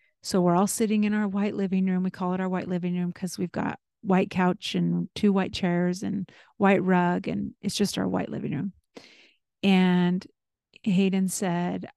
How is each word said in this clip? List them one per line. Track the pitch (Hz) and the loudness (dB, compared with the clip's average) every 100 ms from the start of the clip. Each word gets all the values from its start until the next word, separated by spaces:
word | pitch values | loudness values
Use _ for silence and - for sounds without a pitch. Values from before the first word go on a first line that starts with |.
| _ _ | _ _
So | - 190 | -2 2
we're | 175 | 4
all | 175 202 | 4 2
sitting | - 214 214 | 0 0 2
in | 208 | 2
our | 214 202 | 0 -2
white | 202 208 | -2 -2
living | 202 196 190 190 | -2 -2 0 0
room. | 185 | 0
We | 185 | -2
call | - 180 | -2 -4
it | 185 | -2
our | 185 | -2
white | 185 - | -4 -4
living | 180 175 | -4 -2
room | 180 175 | -2 -4
'cause | - 180 - | -6 -8 -6
we've | 180 | -6
got | - - - _ _ 185 | -4 -4 -6 _ _ 2
white | 185 - | 2 2
couch | 180 185 180 - | 2 0 0 -4
and | 180 175 175 180 | -2 0 -2 -4
two | - 208 | 0 2
white | 196 185 | 2 0
chairs | - 180 175 180 180 | -2 0 0 0 -2
and | 196 196 185 - - - | -4 -6 -8 -14 -14 0
white | 196 190 | 4 4
rug, | 185 180 175 180 - | 4 2 2 0 -4
and | 202 - - | -6 -6 -8
it's | 202 - | -6 -2
just | 202 - | -2 -2
our | 185 | -2
white | 190 - | -2 -4
living | - 139 | -6 -6
room. | 143 196 - _ - - - _ _ _ _ | -4 -6 -10 _ -20 -20 -20 _ _ _ _
And | 196 185 185 180 180 180 - _ _ _ _ _ | 4 4 6 4 2 0 -6 _ _ _ _ _
Hayden | 220 180 190 190 185 | 0 2 2 2 0
said, | - 185 175 180 185 - | -2 -2 -2 -2 -6 -10